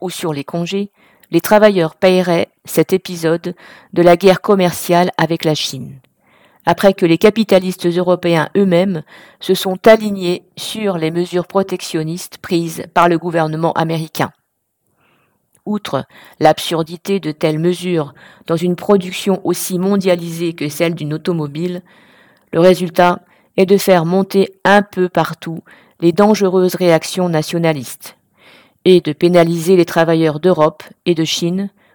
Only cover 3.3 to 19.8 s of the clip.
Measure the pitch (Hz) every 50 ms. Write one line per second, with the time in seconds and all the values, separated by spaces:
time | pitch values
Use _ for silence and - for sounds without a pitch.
3.3 | 165 170 165 175 180 - - - - - _ _ - 170 170 175 175 170 - 190
4.3 | 185 - - - 208 190 180 175 165 - - - 175 175 180 180 - - 160 156
5.3 | 165 165 - 160 151 147 - - - 135 - - 135 135 _ _ _ _ _ _
6.3 | _ _ _ _ _ _ _ - 170 - - 202 196 - 190 165 165 165 - 214
7.3 | 208 226 220 - 196 185 185 185 180 - - 175 170 180 180 180 180 175 - 175
8.3 | 170 165 147 - - 196 202 190 175 170 185 202 185 156 151 _ - - - -
9.3 | _ _ - - 190 185 - 196 185 190 - 226 220 220 214 214 202 196 185 175
10.3 | 175 - - _ _ - - - - 220 220 202 185 165 160 160 170 170 175 175
11.3 | 175 180 175 - - 196 190 190 185 180 - - - 160 156 160 165 180 - -
12.3 | - - - - 190 170 170 165 160 170 - - - 180 170 175 170 165 165 180
13.3 | 160 165 160 156 156 160 165 165 - - 160 160 165 160 160 156 - - 151 -
14.3 | - _ _ _ _ _ _ _ _ _ _ _ _ _ _ _ _ _ _ _
15.3 | _ _ _ _ _ _ _ 208 208 208 - - - 131 135 - _ - - -
16.3 | _ - 151 156 156 - - - 175 165 165 156 175 170 - - 196 196 156 156
17.3 | 151 151 - 160 156 151 160 175 180 170 175 185 175 160 147 143 - - - -
18.3 | - _ _ - 165 165 175 180 175 170 - - 208 202 180 180 180 - - 202
19.3 | 190 185 - - 175 - - - 190 175